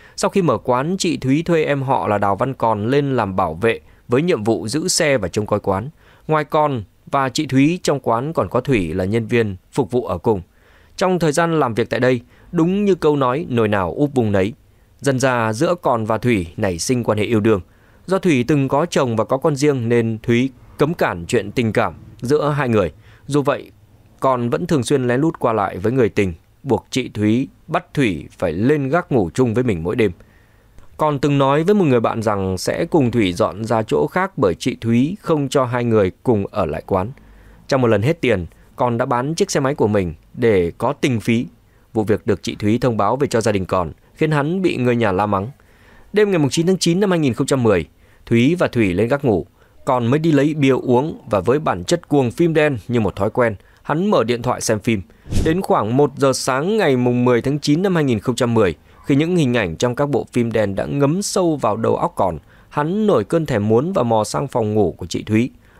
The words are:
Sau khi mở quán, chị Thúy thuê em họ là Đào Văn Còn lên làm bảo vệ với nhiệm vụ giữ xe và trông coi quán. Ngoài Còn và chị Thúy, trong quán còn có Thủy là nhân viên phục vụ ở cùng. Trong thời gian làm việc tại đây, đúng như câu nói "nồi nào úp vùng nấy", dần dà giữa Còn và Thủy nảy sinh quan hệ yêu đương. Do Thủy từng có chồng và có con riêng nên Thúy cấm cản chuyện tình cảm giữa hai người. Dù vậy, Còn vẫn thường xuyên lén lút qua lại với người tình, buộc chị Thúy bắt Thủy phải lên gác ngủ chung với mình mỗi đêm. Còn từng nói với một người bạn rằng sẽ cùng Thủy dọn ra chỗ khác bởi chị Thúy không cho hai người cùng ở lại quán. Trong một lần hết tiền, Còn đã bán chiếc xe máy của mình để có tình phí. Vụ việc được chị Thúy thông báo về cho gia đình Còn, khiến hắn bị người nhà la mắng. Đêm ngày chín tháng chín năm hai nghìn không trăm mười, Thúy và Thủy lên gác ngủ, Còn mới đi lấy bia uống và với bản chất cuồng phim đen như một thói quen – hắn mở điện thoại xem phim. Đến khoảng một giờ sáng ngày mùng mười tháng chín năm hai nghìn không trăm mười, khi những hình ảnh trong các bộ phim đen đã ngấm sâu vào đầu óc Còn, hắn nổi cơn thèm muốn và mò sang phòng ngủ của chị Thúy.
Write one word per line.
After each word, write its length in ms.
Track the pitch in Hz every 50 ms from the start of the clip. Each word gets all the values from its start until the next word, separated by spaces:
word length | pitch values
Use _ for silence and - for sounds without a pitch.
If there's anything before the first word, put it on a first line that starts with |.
| - - -
Sau 140 | - - 190
khi 120 | - 202
mở 160 | 180 147 117 98
quán, 380 | - - 123 123 139 160 190 190
chị 180 | - 175 139
Thúy 260 | 127 - 127 135 156
thuê 220 | 165 - 170 160 151
em 180 | 139 143 139
họ 260 | 135 131 131 110 85 104
là 100 | 104 104
Đào 180 | 104 101 98
Văn 180 | 95 127 131 131
Còn 320 | - 117 113 110 104 104
lên 300 | 117 135 147 143 139 131
làm 200 | 120 110 95 95
bảo 180 | 95 95 82 80
vệ 260 | 82 98 117 107 - - - - - _ -
với 140 | 120 131
nhiệm 220 | 160 180 170 117 104
vụ 240 | 113 113 85 90 110
giữ 200 | 120 156 175 185
xe 300 | - - 170 147 139 123
và 100 | 95 87
trông 180 | - 107 107
coi 140 | - 107 -
quán. 280 | - 98 95 95 113 147 - _ _ - - _ _ -
Ngoài 160 | 156 151 151
Còn 380 | 143 - 156 151 147 139 120 104 - _ _ - -
và 180 | - 139 135 131
chị 180 | 127 - 156
Thúy, 340 | 135 131 131 139 156 175 180
trong 180 | - 180 151 139
quán 320 | - 123 113 113 131 151
còn 160 | 165 - 113 90
có 120 | - 117
Thủy 340 | - - 135 107 87 78 82
là 100 | 92 92
nhân 220 | 95 107 117 113
viên 300 | 104 120 120 113 104 95 90 _ _
phục 180 | - - 123 -
vụ 160 | 120 123 -
ở 120 | - 95 85
cùng. 240 | - 120 110 92 85 _ _ _ _ _ _ _ _ _ -
Trong 220 | - 196 185 185 170
thời 140 | 170 156
gian 280 | 135 151 170 170 165 156
làm 140 | 139 120 110
việc 160 | 113 113 -
tại 100 | - 110
đây, 200 | 127 127 131 117 - _ _ - - -
đúng 320 | - 170 160 175 190 202 208
như 100 | 196 180
câu 220 | 165 - 156 151
nói 300 | 143 135 123 123 151 175 -
"nồi 200 | 120 117 110 104
nào 260 | 104 101 92 82 -
úp 200 | - 147 143 143
vùng 180 | 127 113 107
nấy", 200 | 98 98 95 107 131 - _ _ _ _ _ _ _ -
dần 180 | - 143 135 127
dà 340 | 131 131 123 120 113 110
giữa 220 | 110 110 160 175 180 175
Còn 220 | - 160 127 113 110
và 140 | 104 113 107
Thủy 280 | - 123 120 98 85 80 -
nảy 220 | - 107 98 90 82
sinh 260 | - - 131 123 113
quan 140 | - 107 104
hệ 60 | 101
yêu 160 | 98 117 107
đương. 200 | 101 113 110 95 85 _ _ _ _ _ _ _ _
Do 120 | - 185 190
Thủy 260 | 185 185 147 123 120 123
từng 200 | 156 143 135 131
có 180 | 139 139 170
chồng 300 | 170 - 180 143 123 113
và 80 | 107 110
có 120 | - -
con 200 | 135 - 165 147
riêng 320 | 127 147 147 139 131 117 113
nên 300 | 120 120 113 113 113 113
Thúy 280 | - - 117 117 127 135 - - - - - -
cấm 160 | 147 147 175
cản 300 | - 180 131 101 87 85 -
chuyện 240 | - 107 98 101
tình 200 | - - 117 110
cảm 220 | 98 123 110 90 85 - - - - -
giữa 280 | - 117 147 151 151 143
hai 200 | 147 143 143 123
người. 240 | 113 104 92 80 - - - - - - -
Dù 160 | - 139 147
vậy, 280 | 135 143 131 110 - - - _ _ _ _ - - _ _ -
Còn 300 | - 135 131 123 120 120
vẫn 160 | 131 170 175
thường 160 | 165 170 139
xuyên 240 | 113 - 147 135 127
lén 140 | 120 120 131
lút 180 | 151 165 165 -
qua 140 | - 123
lại 240 | 110 107 98 90 90 92
với 140 | 90 107
người 160 | 127 135 117 98
tình, 260 | - - 101 92 82 - _ _ _ _
buộc 240 | - 139 113 98 - _
chị 180 | - 131 123 -
Thúy 400 | - 104 104 107 110 123 139 - - _ _
bắt 280 | - 160 175 170 _ -
Thủy 300 | 151 139 107 87 71 - - - -
phải 140 | 101 87
lên 360 | 78 87 110 131 156 151 135 131
gác 240 | 147 175 175 -
ngủ 180 | 151 120 95 82 -
chung 200 | - 131 120 104
với 100 | 120 131
mình 180 | 120 98 82
mỗi 140 | 80 87 113
đêm. 160 | 127 110 98 87 - - _ _ _ _ _ _ _ _ _ _ - - - -
Còn 220 | - 156 151 147 135
từng 200 | - 147 143 139
nói 260 | 139 135 139 151 165
với 100 | 185 208
một 100 | 208 185
người 160 | 147 123 120
bạn 220 | 113 110 - 113
rằng 360 | 104 110 104 98 95 95 95 90
sẽ 260 | - - - - 170
cùng 260 | 165 - 165 131 117
Thủy 220 | 110 120 107 90
dọn 320 | 87 90 110 90 82 98 117
ra 180 | 107 120 110
chỗ 240 | 110 - 147 147 147
khác 260 | 151 - 185 185 190 -
bởi 180 | - 123 92 85
chị 220 | - - - - -
Thúy 360 | - 113 117 117 131 156 196 -
không 280 | - - 165 151 139 131
cho 160 | - 143 131
hai 200 | 120 127 123 120
người 280 | 120 110 107 98 92 - _
cùng 240 | - 127 117 101 98
ở 200 | - - 101 92
lại 160 | 78 73 82 -
quán. 240 | - - 92 85 123 139 - - - - - - - - - - -
Trong 120 | 139 131
một 80 | 127 117
lần 140 | 110 98
hết 180 | 101 143 170 -
tiền, 260 | - 123 110 92 85 80 - - - - -
Còn 220 | - 127 123 117 117
đã 80 | 127
bán 280 | - 127 120 123 147 165
chiếc 160 | - 202 -
xe 100 | - 165
máy 140 | 139 131 151
của 140 | - 127 104
mình 260 | 107 104 92 85 76 - _ _ -
để 380 | - 123 117 104 92 85 85 76 -
có 140 | 113 123
tình 280 | 143 - - 147 123 107
phí. 260 | - - 117 117 139 - - _ _ _ _ _ _ _
Vụ 120 | - 110 104
việc 220 | 98 104 95 -
được 160 | 117 101 -
chị 120 | - 117 -
Thúy 240 | - 107 104 110 127
thông 180 | 139 131 113
báo 200 | 107 101 101 123
về 100 | 135 147
cho 140 | - - 113
gia 120 | 104 113
đình 140 | 104 98 92
Còn, 260 | - 98 92 87 76 64 _ _ _ _
khiến 160 | - 160 156
hắn 320 | 156 147 139 151 175 196
bị 140 | 185 165 -
người 200 | - 123 123 120
nhà 160 | 120 117 104
la 140 | 92 92 104
mắng. 220 | 104 101 95 98 127 - _ _ _ _ _ _ - - - - -
Đêm 180 | - 202 214 202
ngày 100 | 190 170 147 127
chín 160 | - 165 165
tháng 120 | 180 190 170
chín 220 | - 165 170 185
năm 100 | 214 202
hai 80 | 180 170
nghìn 160 | 151 131 110
không 120 | - 139
trăm 160 | - 143 135
mười, 220 | 120 110 101 87 78 - _ _ _ - - - -
Thúy 280 | - 120 117 120 139 175
và 140 | 180 160 131
Thủy 260 | - 123 110 95 87
lên 140 | 90 110 117
gác 160 | 139 139 147
ngủ, 220 | 127 104 85 76 - _ _ _ _ _ - -
Còn 220 | - 131 127 117
mới 120 | 113 131 156
đi 140 | 156 170
lấy 220 | 151 139 135 156 151
bia 160 | 156 139 135
uống 500 | 127 - - 131 120 120 143 160 - - - -
và 100 | 110 101
với 180 | 101 113 127 151
bản 260 | 156 147 117 90 87
chất 240 | - 170 165 - -
cuồng 220 | 147 143 131 117
phim 240 | - - 170 170 156
đen 240 | 156 151 151 139 107 - -
như 120 | 120 120
một 160 | 107 92 -
thói 140 | - 98 110
quen – 240 | - 127 123 117 101 - _ _ _ _ -
hắn 260 | - 143 156 190 214
mở 140 | 196 147 117
điện 180 | 113 120 117
thoại 180 | 120 131 104 90
xem 180 | - - 110 104
phim. 220 | - 117 113 98 - - - _ - - - - -
Đến 160 | 156 160 185
khoảng 360 | 190 - 196 147 110 104 120
một 140 | 139 147 135 139
giờ 160 | 135 135 135
sáng 440 | 127 - - - 127 131 151 185 220
ngày 200 | 220 190 151 131
mùng 280 | 123 123 123 123 123 123
mười 180 | 127 123 117
tháng 160 | - 131 143 147
chín 240 | - 147 147 160
năm 120 | 190 202 180
hai 100 | 165 151
nghìn 140 | 135 117 104
không 160 | - - 120
trăm 200 | - 127 117 117
mười, 200 | 113 107 90 78 - _ - - - -
khi 120 | - 143
những 200 | 135 156 165 185
hình 200 | 175 151 123 120
ảnh 200 | 120 104 85 80
trong 180 | - 123 123 123
các 140 | - 143 143
bộ 180 | 139 107 - -
phim 200 | - 123 117 117
đen 220 | 107 113 107 101 98
đã 120 | 98 113
ngấm 360 | - 143 139 143 139 160 190
sâu 340 | 208 - - 208 180 170 156
vào 200 | 135 127 113 101
đầu 200 | 110 113 113 113
óc 160 | - - 170 -
Còn, 220 | - 107 92 82 73 - - - - - _
hắn 380 | - 151 147 156 185 214 220
nổi 180 | 208 170 120 101
cơn 220 | - - 165 156
thèm 220 | - 135 107 104 107
muốn 240 | 110 117 147 180
và 100 | 196 180
mò 220 | 127 117 117 110 104
sang 240 | - - 147 143 135
phòng 260 | - 123 113 107 107
ngủ 200 | 107 101 82 - -
của 80 | 90
chị 160 | 82 - -
Thúy. 280 | - - 104 110 123 131 - - _ _ -